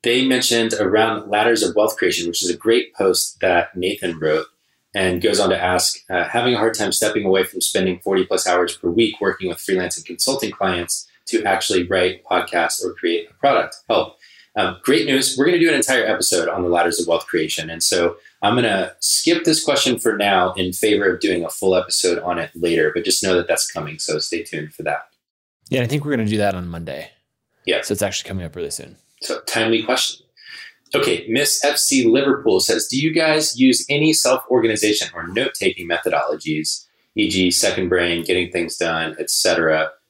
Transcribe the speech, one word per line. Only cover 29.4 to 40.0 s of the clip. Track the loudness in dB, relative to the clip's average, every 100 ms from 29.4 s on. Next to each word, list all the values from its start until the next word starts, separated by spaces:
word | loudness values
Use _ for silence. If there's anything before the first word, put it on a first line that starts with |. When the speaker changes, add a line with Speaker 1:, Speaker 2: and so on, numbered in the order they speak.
Speaker 1:
timely | -4 -2 0 0
question. | 0 -2 -2 -6 _ _ -20 -20 -20 _ _ -2
Okay, | 0 -2 -2
Miss | 0 0 0
F | 0 0
C | 2 4 4
Liverpool | 4 2 2 2 2
says, | 2 0 0
"Do | -2
you | 0
guys | 2 2 2 0 4
use | 4 4 0
any | 2 4
self-organization | 4 2 0 2 2 2 2 2 0 -2
or | -8 -4
note-taking | -2 -2 -2 -2 -2 -4
methodologies, | -2 0 0 -2 -4 -4 -4 -4 -6 -10 _ _ -2
e | 0
g | 2 2
Second | 2 0 0 0
Brain, | 0 0 -2
getting | -2 -2 -2
things | -4 -6 -4
done, | -2 -2 -6 -6
et | -4
cetera? | 0 0 2 2 0 -2 -8